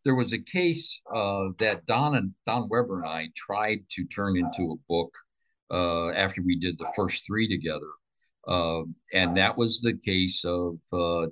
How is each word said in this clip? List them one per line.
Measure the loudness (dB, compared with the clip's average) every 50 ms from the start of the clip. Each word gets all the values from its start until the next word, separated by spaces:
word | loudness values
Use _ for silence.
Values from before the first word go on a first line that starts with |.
| 0
there | 2 4
was | 4 2 0 -2
a | -4
case, | -4 -4 0 2 2 2 2 0 -2 -6 -8 -10 -10 -6 -2
uh, | -2 0 0 0 0 -2 -2 0 2
that | 2 2 2 0 0
Don | 0 2 2 4 4 2
and, | 2 0 -2 -4 -6 _
Don | -2 -2 -2 0 0
Weber | 2 2 2 2 -2 -6
and | -4 -4
I | -4 -6 -6 -8 -10
tried | -12 -8 -4 -2 -2 0 0 0 -2 -4 -8
to | -8 -6 -6
turn | -6 -4 -4 -2 0 0 0
into | 0 0 -2 -2 -4 -4
a | -4 -6 -4 -2
book, | 0 0 0 -2 -6 -16 -20 _ _ _ _ _ _ _ _ -6
uh, | -2 0 0 0 0 0 -2 0
after | 0 0 0 0 0 0
we | 0 2 2 2
did | 0 -2 -4 -4
the | -6 -4 -2
first | 0 0 0 -2 -4 -6
three | -4 0 0 0 2
together. | 0 -2 -2 -2 -4 -4 -6 -12 -16 -18 _ _ _ _ _ _ _ _ -4 -2
Uh, | 0 2 2 2 0 -2 -4 -6 -10 -14 _ -2 2
and | 2 2 4 4 4
that | 4 4 2 2
was | 0 2 0 0
the | 0 0 0 0
case | 0 0 2 2 2 2 0 -2 -2
of, | -2 -2 0 -2 -2 -4 -8 -8 _ -2
uh, | 0 0 2 2 0 -2 0